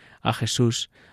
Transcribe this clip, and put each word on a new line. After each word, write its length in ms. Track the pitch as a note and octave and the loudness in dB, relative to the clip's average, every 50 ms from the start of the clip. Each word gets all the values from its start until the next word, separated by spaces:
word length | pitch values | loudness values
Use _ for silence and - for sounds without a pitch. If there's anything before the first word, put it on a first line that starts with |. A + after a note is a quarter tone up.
| - - - - - | -20 -20 -20 -6 -2
a 100 | A2+ A2+ | -2 -2
Jesús, 580 | - A#2 A2 - - B2 A#2 A#2 - - - _ - - - | -2 -2 -2 0 2 2 2 2 0 -4 -10 _ -18 -20 -20